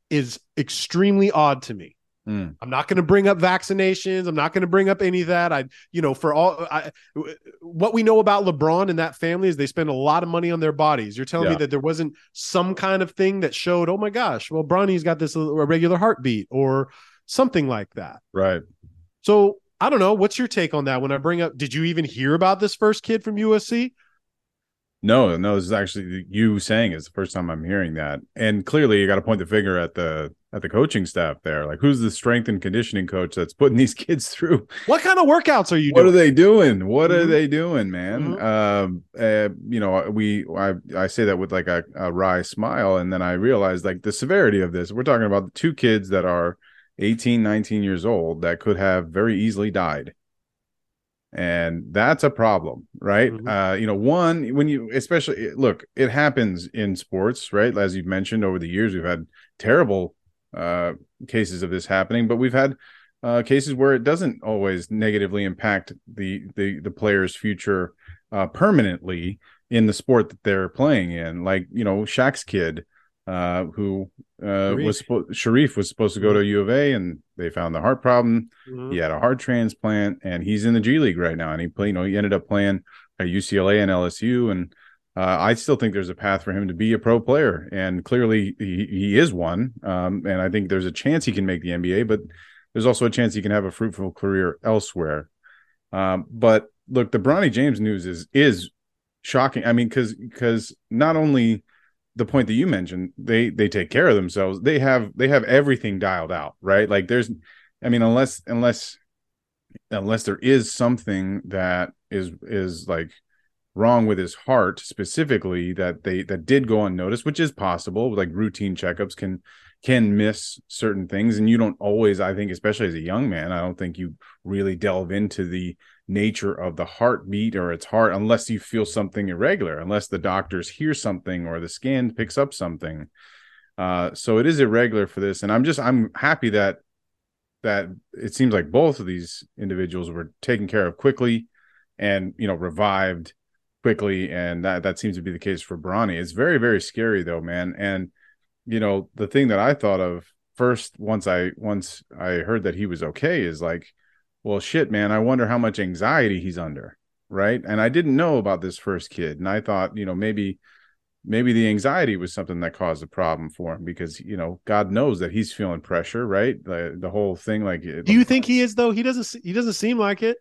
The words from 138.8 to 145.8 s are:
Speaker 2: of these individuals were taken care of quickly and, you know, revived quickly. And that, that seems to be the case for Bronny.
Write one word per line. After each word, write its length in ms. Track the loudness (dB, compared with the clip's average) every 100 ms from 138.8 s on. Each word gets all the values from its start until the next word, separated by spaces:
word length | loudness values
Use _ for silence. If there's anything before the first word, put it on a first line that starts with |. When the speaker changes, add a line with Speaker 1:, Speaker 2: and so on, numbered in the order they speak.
| 2 2
Speaker 2:
of 80 | -6
these 380 | -8 -10 -16 -20 -12
individuals 540 | -8 -4 -6 -6 -8
were 220 | -10 -12 _
taken 240 | -2 -2 0
care 180 | 0
of 120 | 0 0
quickly 500 | 0 2 0 0 -4 _ _ _ _ -6
and, 380 | -2 0 -2 -6
you 100 | -4
know, 60 |
revived 800 | -4 -4 0 0 2 0 -4 -10 _ _ _ _ _
quickly. 480 | -2 0 0 -2 -4
And 320 | -4 -4 -4
that, 180 | -2 -2
that 160 | -2 -4
seems 160 | -4
to 80 | -6
be 80 | -8
the 80 | -8
case 240 | -6 -6
for 160 | -8
Bronny. 420 | -12